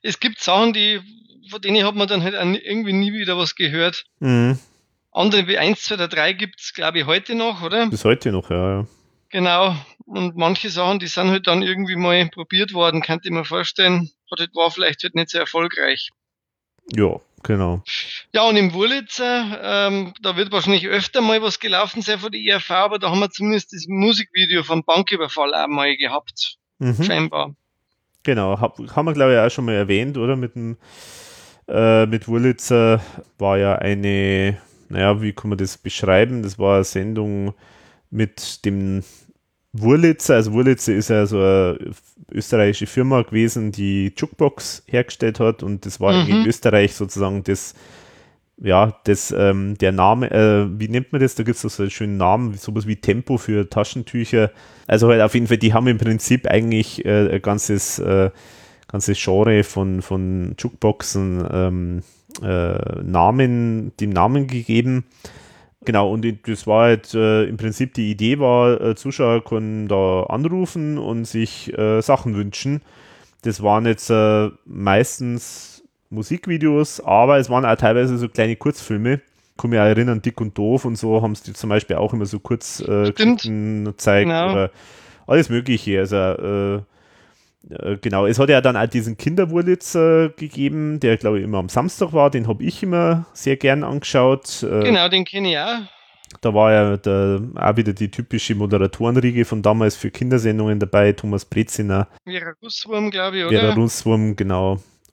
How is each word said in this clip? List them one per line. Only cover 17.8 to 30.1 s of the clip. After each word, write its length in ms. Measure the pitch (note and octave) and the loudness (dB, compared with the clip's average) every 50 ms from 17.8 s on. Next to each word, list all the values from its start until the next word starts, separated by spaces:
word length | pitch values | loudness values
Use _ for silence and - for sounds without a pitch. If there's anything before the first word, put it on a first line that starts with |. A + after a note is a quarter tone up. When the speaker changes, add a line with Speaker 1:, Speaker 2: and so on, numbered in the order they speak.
| - - - - - - - - - _ - | -8 -8 -10 -10 -10 -10 -14 -16 -10 _ 0
Speaker 1:
Ja, 120 | A3 A3+ A3+ | 0 2 2
und 80 | G#3+ | 4
im 180 | G#3 G3 F3+ E3 | 2 2 0 0
Wurlitzer, 840 | F#3 G#3 A#3+ C4+ C#4 A3 - - - B3 B3 B3 A#3+ A#3 G#3 G#3+ - | -2 -2 -2 -2 -4 -8 -10 -8 -6 -4 -4 -2 -4 -4 -6 -8 -10
ähm, 500 | - G3+ G3+ G3+ G3+ G3 G3 G3 F#3+ F3+ - - | -6 -4 -2 0 0 0 -2 -4 -6 -8 -10 -8
da 160 | G#3+ G3 F3+ | -6 -4 -2
wird 140 | F3 G#3+ G3 | -4 -4 -2
wahrscheinlich 360 | G#3 F#3 - G3 G3 F3 F3 F#3+ | -2 -2 0 2 0 0 0 -2
öfter 320 | - G3+ F#3 - - B3+ | -2 -2 -2 -2 -2 0
mal 200 | A#3 A3 A3 A3 | 2 2 2 0
was 200 | A3 G#3 - - | 0 -2 -6 -6
gelaufen 420 | - G#3+ F#3 F#3 G#3 F#3+ - A3+ | -6 -2 -2 -2 -2 -2 -4 -8
sein 160 | G3 G#3+ G#3+ F#3 | -4 -4 -4 -4
von 140 | G3+ A3 | -6 -10
der 80 | G3+ A3 | -10 -6
I 80 | G#3+ G#3 | -2 0
R 120 | G3+ F#3 | 0 0
V, 140 | - - F3+ | -2 -2 0
aber 240 | F#3 G3+ G3+ G#3+ G3 | 0 0 0 0 -2
da 120 | G3 F3 | -2 -2
haben 100 | F3 G3 | 0 0
wir 100 | G3+ F#3 | 0 -2
zumindest 420 | - - G3+ G#3+ G#3+ G3+ - - | -4 -4 -2 -2 -2 -2 -4 -6
das 140 | - E3+ D#3+ | -14 -16 -10
Musikvideo 800 | E3+ G3 F#3+ G3 A3+ A3 A3 G#3 - - F#3 F#3 E3 F3+ E3+ D3 | -6 -2 0 2 2 2 0 -2 -4 -2 -2 0 0 0 -2 -2
von 180 | D3 E3 E3 D#3 | -2 -4 -2 0
Banküberfall 720 | - E3 F#3 - - G3+ E3+ D#3 C#3 - D#3 C#3+ C#3+ D3+ | 2 2 2 2 0 -2 -4 -4 -4 -4 -2 -2 -2 -2
auch 140 | D#3 D3 D3 | -2 -2 -2
mal 280 | D3 C#3+ C#3 C#3+ C#3 | -2 -2 -2 -2 -2
gehabt. 600 | C3+ C#3 A#2+ C3+ D3 - - - - - - - _ _ _ _ - | -2 -4 -4 -4 -6 -8 -10 -10 -10 -10 -10 -10 _ _ _ _ -4
Speaker 2:
Mhm. 220 | C3+ B2 A#2 A2+ E3 | -2 -2 -2 0 -2
Speaker 1:
Scheinbar. 500 | G3+ E3+ D#3 D#3+ D#3 D3+ D3+ C#3+ C#3+ C#3+ _ _ _ _ _ _ _ _ _ _ _ _ _ - | -2 -2 -2 -2 -2 -4 -6 -6 -6 -10 _ _ _ _ _ _ _ _ _ _ _ _ _ -4
Speaker 2:
Genau, 360 | D3 B2+ G#2+ G2 F#2+ G2 G2+ | -2 -2 0 0 -2 -2 -2
hab, 180 | A#2 - - - A#2 A2 - | -4 -4 -6 -8 -12 -6 -4
haben 120 | - D#3+ | -2 -2
wir, 80 | E3 D3+ | -2 0
glaub 160 | C#3+ C3+ C3 | 2 4 4
ich, 80 | B2 A2+ | 4 4
auch 120 | A2 A#2+ | 4 2
schon 140 | - - B2 | 0 -2 -4
mal 100 | A2+ A2 | -2 -2
erwähnt, 440 | G2+ G2+ G2 G2 G2+ B2 C#3+ | 0 0 0 0 0 0 -2